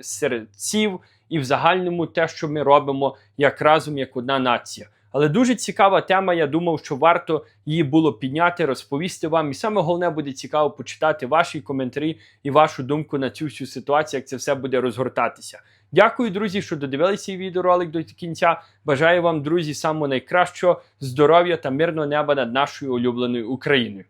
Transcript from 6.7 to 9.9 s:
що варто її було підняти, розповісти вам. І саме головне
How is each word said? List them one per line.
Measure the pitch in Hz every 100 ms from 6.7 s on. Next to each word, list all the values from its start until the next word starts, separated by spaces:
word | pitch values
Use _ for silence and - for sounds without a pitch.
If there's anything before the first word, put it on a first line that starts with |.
| 151
що | - 135
варто | 165 175 - 156 - _ 151
її | 160
було | 143 160 160
підняти, | - 135 147 175 175 147
розповісти | 123 - - 180 - 160
вам. | 160 151
І |
саме | 131 226 208
головне | 165